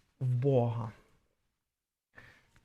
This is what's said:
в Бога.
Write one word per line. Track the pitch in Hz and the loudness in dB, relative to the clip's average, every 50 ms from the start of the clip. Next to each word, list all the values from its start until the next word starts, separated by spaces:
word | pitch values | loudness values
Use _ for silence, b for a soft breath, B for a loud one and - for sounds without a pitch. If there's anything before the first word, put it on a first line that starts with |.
| _ _ _ - | _ _ _ -6
в | 131 127 123 | -2 -2 -2
Бога. | 120 131 143 135 123 120 117 113 113 113 117 - - _ _ _ _ _ _ _ _ _ _ _ _ _ _ _ _ _ _ _ _ _ _ b b b b b b b b b - | 0 2 2 2 4 2 2 -2 -4 -8 -8 -12 -16 _ _ _ _ _ _ _ _ _ _ _ _ _ _ _ _ _ _ _ _ _ _ b b b b b b b b b -20